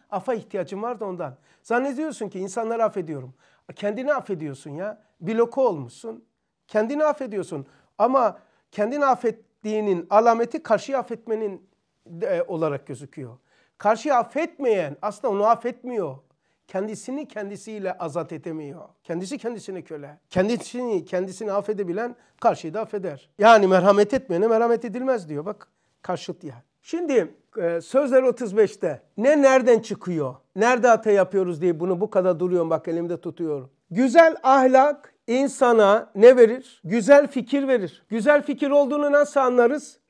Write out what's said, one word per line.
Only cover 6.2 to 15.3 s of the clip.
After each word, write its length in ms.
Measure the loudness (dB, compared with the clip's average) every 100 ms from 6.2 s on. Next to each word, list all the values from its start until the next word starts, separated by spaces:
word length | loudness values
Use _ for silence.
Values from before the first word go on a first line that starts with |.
| _ _ _ _ _
Kendini 360 | -4 -2 0
affediyorsun. 640 | -2 -2 -6 -8 -8 -10 -12 _ _ -2
Ama 400 | 0 2 0 -4 _ _ _
kendini 360 | -6 -4 -2 0
affettiğinin 1000 | 0 -2 -6 _ _ -6 -4 -2 -2 2
alameti 520 | 4 4 4 0 -6
karşıyı 360 | -2 -2 -2 -6
affetmenin, 720 | -6 -10 -8 -6 -6 -10 _ _ _ _ -20 -10
e, 200 | -4 -2
olarak 440 | -2 -2 -4 -4 -10
gözüküyor. 520 | -16 -16 -18 -18 -20 _ _ _ _
Karşıyı 360 | -2 -2 0
affetmeyen 840 | -2 -2 -4 -6 -4 -2 -2 -4 -6
aslında 320 | -10 -6 -6